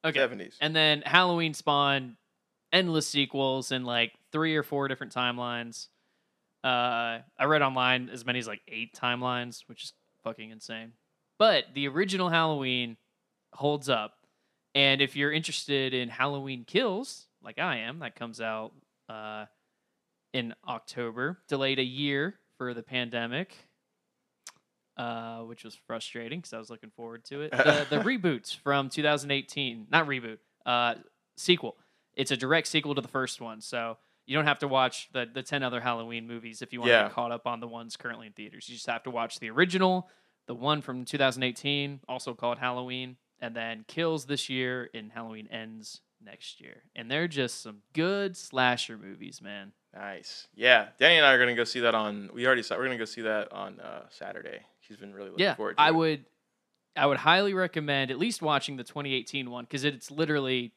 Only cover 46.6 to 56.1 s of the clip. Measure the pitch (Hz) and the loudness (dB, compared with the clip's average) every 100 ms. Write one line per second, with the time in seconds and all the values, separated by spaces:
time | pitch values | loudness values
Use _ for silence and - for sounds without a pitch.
46.6 | - - _ - 117 143 170 143 123 - | -20 -20 _ -14 -4 -2 0 0 -2 -2
47.6 | 113 104 _ 156 170 202 196 180 - 131 | -14 -18 _ 0 0 0 -4 -6 -6 2
48.6 | 127 120 - 110 98 98 95 - 98 104 | 4 4 -4 -10 -16 -16 -16 -16 -12 -12
49.6 | 98 _ _ 95 101 92 - - - - | -14 _ _ -12 -10 -10 -14 -16 -18 0
50.6 | 120 117 104 _ 139 170 143 131 123 120 | 8 8 6 _ 6 10 8 8 6 4
51.6 | 117 127 117 110 107 104 101 - 123 127 | 0 2 2 4 0 -4 -10 -2 2 2
52.6 | 107 - 131 123 110 - 113 107 104 98 | 2 -2 -2 -4 -6 -6 -2 -2 -4 -10
53.6 | 98 98 - - - - 98 - - - | -12 -12 -14 -14 -16 -14 -12 -12 -12 -14
54.6 | - _ _ 101 101 98 101 - 190 135 | -18 _ _ -20 -18 -14 -12 -2 0 0
55.6 | 107 - 151 165 160 | -4 4 6 6 2